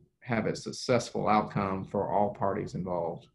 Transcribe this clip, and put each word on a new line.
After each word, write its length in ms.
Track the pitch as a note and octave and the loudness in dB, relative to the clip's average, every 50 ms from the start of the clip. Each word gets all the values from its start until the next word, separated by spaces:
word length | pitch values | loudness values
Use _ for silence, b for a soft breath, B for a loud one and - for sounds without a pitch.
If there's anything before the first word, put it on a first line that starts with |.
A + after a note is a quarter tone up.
| - _ _ _ | -18 _ _ _
have 240 | - - A#2 A2+ G#2 | -4 -2 0 0 0
a 100 | F#2 - | 0 -2
successful 720 | - - - - - - - B2+ A2+ - - - A2 G2 | -4 -6 -8 -8 -4 0 2 2 2 2 0 -2 0 2
outcome 560 | F#2+ G#2+ G#2+ G#2+ G#2+ - G#2+ G2+ F#2+ F#2+ F#2+ F#2+ | 4 4 4 4 2 0 -2 0 0 -2 -4 -4
for 260 | - - G2+ F#2+ - | -2 -2 -2 0 2
all 240 | - G2 G#2 G2+ - | 2 2 2 2 0
parties 420 | - G#2 G2 G2 F#2 F#2 F#2 - | 0 0 0 0 -2 -4 -6 -6
involved. 520 | F2+ F2+ F#2 F2+ F2 E2+ E2+ E2+ - - - | -6 -4 -2 -2 -2 -2 -4 -4 -8 -12 -18